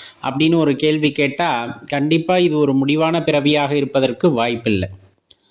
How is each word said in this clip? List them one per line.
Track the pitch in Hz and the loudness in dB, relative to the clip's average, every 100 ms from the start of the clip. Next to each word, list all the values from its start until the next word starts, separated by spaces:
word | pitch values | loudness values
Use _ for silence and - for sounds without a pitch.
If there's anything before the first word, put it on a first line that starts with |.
| - - | -18 -10
அப்படின்னு | 135 135 156 165 | -6 0 2 2
ஒரு | 151 | 2
கேள்வி | 139 151 156 151 | 2 0 0 0
கேட்டா, | 147 143 139 175 123 117 - - | 0 -2 -2 -2 -2 -6 -10 -6
கண்டிப்பா | 143 147 165 165 185 | -2 0 0 2 2
இது | 175 151 | 2 2
ஒரு | 143 | 2
முடிவான | 135 135 151 160 170 | 2 0 2 0 0
பிறவியாக | 160 147 139 147 139 | 0 0 2 2 0
இருப்பதற்கு | 147 135 139 131 120 175 | 0 0 0 0 0 0
வாய்ப்பில்லை. | 123 120 117 113 101 95 - _ _ _ _ _ | 0 -2 -2 -2 -2 -2 -10 _ _ _ _ _